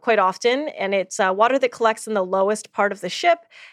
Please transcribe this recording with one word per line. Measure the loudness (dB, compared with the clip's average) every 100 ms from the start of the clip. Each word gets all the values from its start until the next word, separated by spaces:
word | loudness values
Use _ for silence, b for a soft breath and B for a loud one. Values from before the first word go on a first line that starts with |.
quite | 0 2
often, | 0 0 0 0 -4
and | -6 -4 -2
it's, | -2 -2
uh, | 0
water | 2 2 2
that | 0
collects | 0 0 0 -2
in |
the | -4 0
lowest | 0 0 -2 -4
part | -2 -2
of | -2
the | -8
ship, | -2 0 0 -2 B B